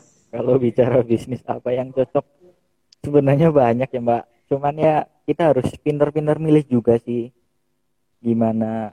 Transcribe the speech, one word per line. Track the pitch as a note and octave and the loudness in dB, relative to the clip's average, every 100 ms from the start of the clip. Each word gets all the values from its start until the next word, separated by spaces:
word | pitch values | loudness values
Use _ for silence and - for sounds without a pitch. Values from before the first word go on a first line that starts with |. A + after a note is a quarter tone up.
| _ _ _ | _ _ _
kalau | A#2 B2 C3 | -6 0 0
bicara | A#2+ A2+ A#2+ B2+ | 2 2 2 2
bisnis | A#2 A2+ - B2 | 0 -2 -4 -10
apa | - A#2+ B2 | -8 -8 -6
yang | B2 B2+ | -4 -4
cocok, | C3 B2+ C#3+ - _ _ _ _ _ _ _ | -4 -2 -2 -4 _ _ _ _ _ _ _
sebenarnya | - C#3+ C#3 C#3+ E3 | -2 2 2 4 4
banyak | D3 A#2+ A#2+ C3 | 4 4 2 -2
ya, | B2 | -4
Mbak. | A#2 A#2 - _ - | -2 -2 -4 _ -8
Cuman | C#3 C#3+ D3+ | -4 -4 0
ya, | D#3 D3+ - _ | 0 0 -2 _
kita | - D3+ E3 | -6 0 2
harus | B2+ B2+ - | 2 -2 -4
pinter-pinter | D3 D3 D3 D3+ D3+ D3+ | -4 0 0 0 -2 -2
milih | D#3+ D3+ | 2 2
juga | D3 B2 A2 A#2 | 2 0 2 0
sih. | - A#2+ A#2+ _ _ _ _ _ _ _ _ _ | 0 -6 -8 _ _ _ _ _ _ _ _ _
Gimana | A#2+ A2+ A2+ A2 A2 A2+ G#2+ | -2 0 0 -2 -4 -6 -8